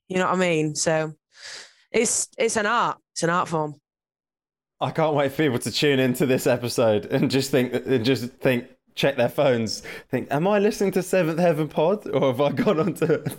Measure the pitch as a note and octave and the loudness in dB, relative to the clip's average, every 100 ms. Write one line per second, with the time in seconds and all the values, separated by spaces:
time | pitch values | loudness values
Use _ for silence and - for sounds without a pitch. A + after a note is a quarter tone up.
0 | - F#3 F3+ F3+ F#3 D#3+ D#3 D3+ - D#3+ | -6 -2 0 2 2 2 0 -2 0 0
1 | D#3 D#3 _ - - - - _ _ A3 | 0 -8 _ -20 -18 -18 -20 _ _ -2
2 | A#3 - - - A3+ A3+ G#3 A#3 F3 - | 0 -2 -4 -2 -2 0 0 0 0 -4
3 | _ - E3 F3 E3 E3 D3+ C#3+ _ _ | _ -4 -2 0 0 -2 -4 -8 _ _
4 | _ _ _ _ _ _ _ - C3 D3+ | _ _ _ _ _ _ _ -8 -6 0
5 | D#3+ D3 C#3 C3+ D#3 A#2+ B2 - D3 C3+ | 0 2 0 2 0 0 -2 0 2 4
6 | C3 A#2+ C#3+ B2+ D3 B2 A#2+ - A#2 G#2 | 2 2 2 2 2 0 0 0 2 2
7 | - C3+ C3+ C3 C3 C#3 B2 A#2+ - C3 | 0 0 2 0 0 0 0 -2 0 0
8 | A2 B2+ A#2+ - C#3+ B2 A#2+ _ _ - | 2 0 -2 -4 -2 0 -4 _ _ -2
9 | D3 C#3 D3 - C#3 A#2+ A2 - - - | -2 0 0 2 2 2 -2 -8 -12 -18
10 | - B2+ G#2+ C#3 F3+ G#3 G3+ A#3+ G3 F#3+ | -6 -4 -2 -2 2 2 2 0 0 -2
11 | F3 F#3+ D#3+ D#3+ F3 D3+ D3+ - D#3+ G#3 | 0 0 0 2 2 2 -2 0 0 0
12 | - C3 C#3 A#2+ C#3+ - - D#3+ E3+ - | -2 0 0 2 0 2 0 2 0 0
13 | E3 D3+ - | 0 0 -2